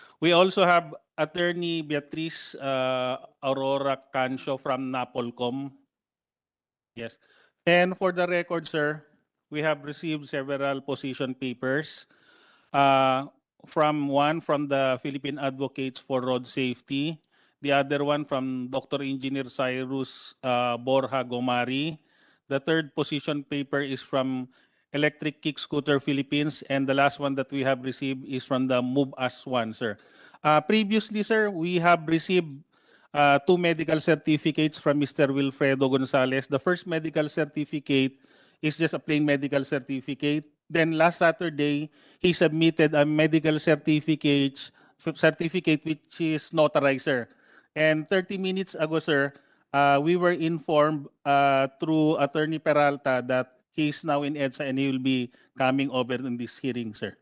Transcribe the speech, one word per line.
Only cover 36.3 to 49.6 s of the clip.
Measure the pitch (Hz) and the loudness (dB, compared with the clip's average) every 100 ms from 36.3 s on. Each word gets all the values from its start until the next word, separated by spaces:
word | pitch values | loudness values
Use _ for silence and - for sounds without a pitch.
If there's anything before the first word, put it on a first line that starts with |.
| 131 - | 0 -2
The | 139 | -2
first | - 175 - | 0 -2 -2
medical | 160 156 156 151 | -4 -2 -2 -2
certificate | - 147 - 147 151 - 139 135 - _ _ _ _ | -2 -4 -4 -6 -6 0 2 2 -2 _ _ _ _
is | 156 147 | -6 0
just | 160 | -2
a | 156 | -2
plain | - 151 | -2 0
medical | 147 143 139 143 | 2 0 0 -2
certificate. | 131 143 123 135 127 139 147 151 - _ - | -2 -4 -4 -8 -8 -4 -2 -2 -6 _ -4
Then | 160 160 160 | 0 2 4
last | 165 165 | 2 4
Saturday, | 170 160 170 143 147 147 151 _ _ _ | 2 2 -4 -2 0 0 -4 _ _ _
he | 180 | 0
submitted | 165 165 156 165 160 151 | 4 2 4 4 6 4
a | 151 | 4
medical | 147 151 160 156 156 156 | 4 4 4 4 2 2
certificate, | 170 151 160 151 151 151 147 143 139 135 - - _ _ | 2 2 2 0 2 0 2 4 2 -2 -14 -18 _ _
f-, | - 151 | -10 2
certificate | 160 156 165 185 165 151 | 2 2 -2 0 0 0
which | 165 151 _ - | -2 -8 _ -6
is | 165 151 - | -4 -4 -2
notarizer. | 165 147 151 139 135 156 127 113 _ _ _ _ - | 2 4 4 2 2 0 -2 -4 _ _ _ _ 0
And | 156 156 151 | 2 2 0
thirty | 196 180 196 | -2 0 -4
minutes | 190 190 185 - | -2 -2 -4 -4
ago, | 156 160 | -2 0
sir, | 160 143 139 - _ _ | 2 0 0 -4 _ _